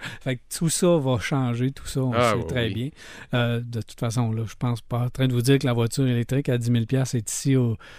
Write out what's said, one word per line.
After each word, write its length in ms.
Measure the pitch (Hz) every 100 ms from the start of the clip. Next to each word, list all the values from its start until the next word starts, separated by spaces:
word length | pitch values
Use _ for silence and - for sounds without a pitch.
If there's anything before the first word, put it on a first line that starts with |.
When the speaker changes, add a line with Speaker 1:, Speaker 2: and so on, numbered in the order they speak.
| - -
Speaker 1:
Fait 160 | 139 127
que 40 | - -
tout 120 | 165
ça 280 | - 180 170
va 220 | 131 123
changer, 500 | - 143 127 120 131
tout 140 | 135 -
ça, 160 | 135
on 120 | 131
Speaker 2:
Ah, 40 | 117 120
Speaker 1:
le 60 | 98
sait 60 | 80
Speaker 2:
oui, 20 |
Speaker 1:
très 200 | 127 113
Speaker 2:
oui. 40 |
Speaker 1:
bien. 160 | 110 139 - - - - 123
Euh, 240 | 117 120
de 180 | 120 117
toute 180 | - -
façon, 320 | 117 117 113
là, 120 | 113 107
je 80 | -
pense 240 | 127 120
pas 180 | - 120
en 80 | 123
train 180 | - 131
de 60 |
vous 80 | 123
dire 160 | 120 139
que 80 | 139
la 60 |
voiture 340 | 117 117 - 131
électrique 420 | 120 117 131 139
à 80 | 123
dix 140 | 117
mille 160 | 120 110
piastres 260 | 131 127 123
est 140 | 104
ici 240 | - 143 131
au, 220 | 117 110 -